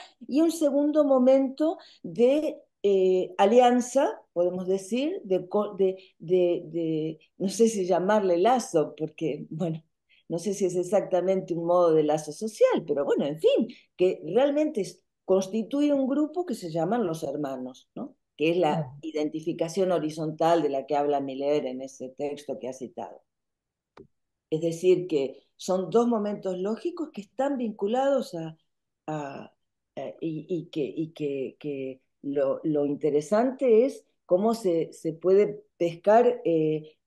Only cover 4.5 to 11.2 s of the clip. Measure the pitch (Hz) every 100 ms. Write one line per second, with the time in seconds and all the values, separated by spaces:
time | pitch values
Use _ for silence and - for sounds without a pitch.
4.5 | 185 180 190 190 240 294 381 196 185 180
5.5 | 208 208 190 190 185 - _ 165 185 175
6.5 | 180 156 165 160 160 156 156 _ _ 190
7.5 | 190 226 208 180 175 185 214 196 170 202
8.5 | 254 226 160 143 - 156 - 160 147 156
9.5 | 156 170 160 - _ _ _ _ 165 190
10.5 | 196 185 175 175 196 160 175